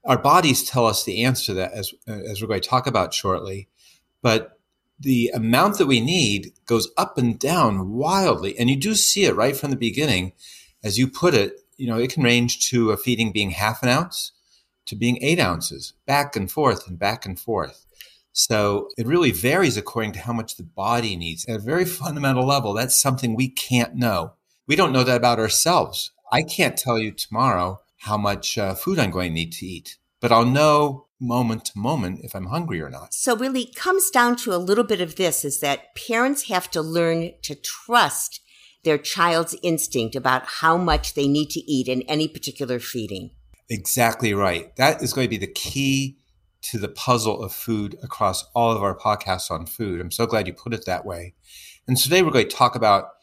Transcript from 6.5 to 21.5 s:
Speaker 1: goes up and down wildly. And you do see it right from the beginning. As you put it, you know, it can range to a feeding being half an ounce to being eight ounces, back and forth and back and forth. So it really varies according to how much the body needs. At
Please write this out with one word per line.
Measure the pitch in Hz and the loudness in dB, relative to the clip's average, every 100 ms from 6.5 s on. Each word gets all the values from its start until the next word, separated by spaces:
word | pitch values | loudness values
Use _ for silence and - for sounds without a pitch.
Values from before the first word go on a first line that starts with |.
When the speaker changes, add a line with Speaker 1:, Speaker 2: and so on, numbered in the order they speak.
| - - | -12 -2
Speaker 1:
goes | 113 - - | 0 0 -2
up | 190 - | -2 0
and | 120 101 | 0 0
down | 135 175 123 98 92 | 0 2 2 2 -2
wildly. | 113 151 190 185 101 95 - | -2 0 2 4 2 -2 0
And | 120 | 2
you | 139 | 2
do | 190 | 0
see | 214 - 202 | 2 2 4
it | 175 80 | 2 4
right | 123 139 | 2 0
from | 147 | -4
the | 127 | -2
beginning. | 117 101 151 92 92 - - - - _ | -2 0 2 2 0 -6 -20 -20 -20 _
As | 107 98 | -4 0
you | 135 | 0
put | - 175 | 2 4
it, | 131 101 - _ - | 4 2 -2 _ -8
you | 127 | -4
know, | 113 | 0
it | 120 | 0
can | - | 2
range | 120 120 120 - - | 4 4 2 0 0
to | 123 110 | 2 2
a | 104 | 2
feeding | - 113 113 | 0 0 0
being | 107 101 | 0 -2
half | 85 107 110 | 0 -2 0
an | 127 | 2
ounce | 131 175 - - - _ _ _ _ - | 2 0 -6 -10 -12 _ _ _ _ -14
to | |
being | 110 117 123 | -4 0 0
eight | 143 170 | 2 2
ounces, | 104 82 - 69 - - - | 2 0 -6 -10 -14 -12 -2
back | 139 143 113 | 0 0 -2
and | 95 | -4
forth | - 143 95 - | 0 2 0 -4
and | 85 | -4
back | 101 113 | -4 -4
and | 101 87 | -8 -10
forth. | - 104 73 - _ - - _ _ | -6 -4 -4 -10 _ -20 -20 _ _
So | - - 110 104 101 - - | -2 2 2 2 0 -4 -6
it | 117 | 0
really | 170 156 | 2 4
varies | - 117 170 175 104 | 2 2 2 2 0
according | - 117 110 | -4 -6 -6
to | 98 | -6
how | 120 | -6
much | 117 110 - | -6 -6 -12
the | |
body | 85 - 98 120 113 90 | -14 -6 -2 0 -2 -4
needs. | 85 82 | -6 -8
At | - | -8